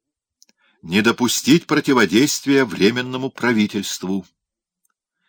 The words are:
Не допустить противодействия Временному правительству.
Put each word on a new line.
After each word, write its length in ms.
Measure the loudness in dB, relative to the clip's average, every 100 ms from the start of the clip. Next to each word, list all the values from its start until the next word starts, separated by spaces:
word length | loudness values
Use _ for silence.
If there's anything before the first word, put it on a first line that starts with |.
| _ _ _ _ _ _ _ _
Не 220 | -4 0
допустить 640 | 2 0 -2 -2 2 2 2
противодействия 1000 | -2 2 2 4 2 2 -2 0 0
Временному 640 | 0 0 0 0 -4 -6 -8
правительству. 1000 | -4 -2 0 0 -4 -8 -8 -6 -6 -8 _ _ _ _ _ _ _ _ _